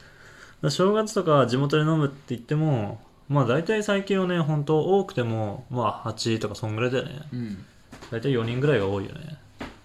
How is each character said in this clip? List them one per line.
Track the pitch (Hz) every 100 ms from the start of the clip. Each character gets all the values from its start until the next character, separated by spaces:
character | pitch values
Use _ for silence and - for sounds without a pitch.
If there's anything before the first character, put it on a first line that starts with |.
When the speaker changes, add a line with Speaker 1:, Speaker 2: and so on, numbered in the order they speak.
| - - - - - -
Speaker 1:
ら | 151
正 | 143 185
月 | 214 214
と | 208
か | 175 147 120
地 | 123
元 | 147 156
で |
飲 | 151 160
む | 139
っ |
て | 139 - 120
言 |
っ |
て | - 151
も、 | 156 131 104 110 - - -
ま | 143
あ | 120
大 | 131 170
体 | 220
最 | 208 202 196
近 | 196
は | 185
ね、 | 180
本 | 151 151
当 | 143 156 151 196
多 | 196
く |
て | -
も、 | 117 113 107 101 -
ま | 123
あ | 110 -
八 | 113 110 120 110
と | 107
か | 101
そ | 110
ん | 107
ぐ |
ら | 123
い |
だ | 127
よ | 123
ね。 | 143 -
Speaker 2:
う | 123
ん。 | 113 98 - - - - -
Speaker 1:
大 | 113
体 | 120
四 | 123 113
人 | 123
ぐ | 143
ら | 131
い |
が | 98
多 | 101
い | 101
よ |
ね。 | - - - - - - -